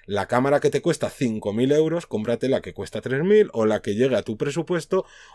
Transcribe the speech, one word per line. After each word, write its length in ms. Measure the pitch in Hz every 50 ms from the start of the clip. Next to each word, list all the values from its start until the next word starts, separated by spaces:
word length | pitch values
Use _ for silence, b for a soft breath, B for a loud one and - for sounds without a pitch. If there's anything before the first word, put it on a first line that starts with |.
| B
la 220 | B 98 101 95 -
cámara 320 | 123 123 127 139 147 143
que 100 | - 147
te 120 | 139 139
cuesta 280 | - 170 - - - -
cinco 440 | - - 139 120 110 107 - 104 101
mil 180 | 110 127 135
euros, 340 | 143 151 160 160 160 170 165 -
cómprate 420 | - 107 107 113 117 117 - 127
la 120 | 131 101
que 120 | - 95 87
cuesta 280 | - 98 - - 110
tres 220 | - 113 127 135 160
mil 260 | 190 208 214 208 - -
o 120 | 117 110
la 160 | 110 107 101
que 140 | - 110 101
llegue 200 | 107 123 135 127
a 80 | 104 98
tu 140 | - 113 104
presupuesto 680 | 156 147 135 160 156 - 180 170 - - - 190 185 B B B B B B